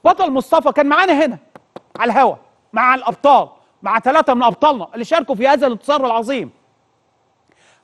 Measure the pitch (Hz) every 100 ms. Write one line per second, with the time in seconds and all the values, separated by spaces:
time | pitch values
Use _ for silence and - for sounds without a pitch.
0 | 320 392 359 269 - 330 302 294 285 302
1 | 381 294 302 196 _ - _ - _ -
2 | 233 220 240 147 _ _ _ 220 254 262
3 | 233 - 285 247 151 _ _ _ 196 220
4 | 247 311 302 247 240 180 302 262 165 226
5 | 233 330 277 208 262 285 262 226 - 294
6 | 262 226 226 269 139 _ _ _ _ _
7 | _ _ _ _ _ _ _ _